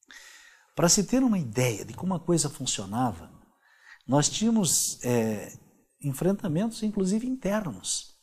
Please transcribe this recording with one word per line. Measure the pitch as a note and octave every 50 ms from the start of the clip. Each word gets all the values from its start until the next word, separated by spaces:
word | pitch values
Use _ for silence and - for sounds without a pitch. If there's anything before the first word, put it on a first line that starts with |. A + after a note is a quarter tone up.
| _ - - - - - - - - - - _ _ _ -
Para | - D#3 F3
se | - G#3+ F#3
ter | - A#3+ C4 C4+
uma | B3 G#3
ideia | F#3 D3 A#2 G#2+ B2+ B2+ B2 G#2+ F#2+ F#2+
de | G2 -
como | - F3 F#3 F#3
a | E3
coisa | - - F3 D#3 D3 C#3+
funcionava, | - - C3 - - - G2 F#2 G#2 A#2 C3 A#2+ F2+ E2 D#2+ - - - - _ _ _ _ _ _ _ _ - - - _
nós | - B2+ C#3+ D3+
tínhamos, | - - - G#3+ A#3 A3+ A3 F#3 - - - - - - - -
é, | B2 B2 A#2 A2 A2 G#2+ G2+ - - - - - - _ _ _ _ _ _
enfrentamentos, | - C#3+ C3 - D#3 F3+ G3+ G3+ - F3+ D3 E3+ G#3+ A#3 A3 - G#3+
inclusive | G#3+ G#3 G3+ F#3+ F#3 G#3 A3 B3+
internos. | B3+ C4 C4 - F#3+ G3+ A3 G#3 D3+ G#2 F2+ - - - - - - - _